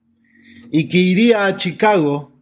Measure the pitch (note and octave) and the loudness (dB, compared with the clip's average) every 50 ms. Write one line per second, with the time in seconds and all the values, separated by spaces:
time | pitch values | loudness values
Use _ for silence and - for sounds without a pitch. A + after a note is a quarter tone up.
0 | _ _ _ _ _ _ _ _ _ - - - - - - D#3+ D#3 C3 - F3+ | _ _ _ _ _ _ _ _ _ -20 -20 -20 -10 -4 -2 -2 -2 0 0 0
1 | F#3 F#3 F#3 F#3+ A3+ A#3+ A3+ G#3 G3 F#3+ F#3 F#3+ - F3+ C#3+ - A3 G#3+ G#3 F#3 | 2 2 2 2 2 2 2 2 0 -2 -2 -4 -6 -8 -4 -2 0 0 2 2
2 | D3+ C#3+ C#3+ C#3+ C#3 - _ _ | 0 -2 -4 -6 -8 -12 _ _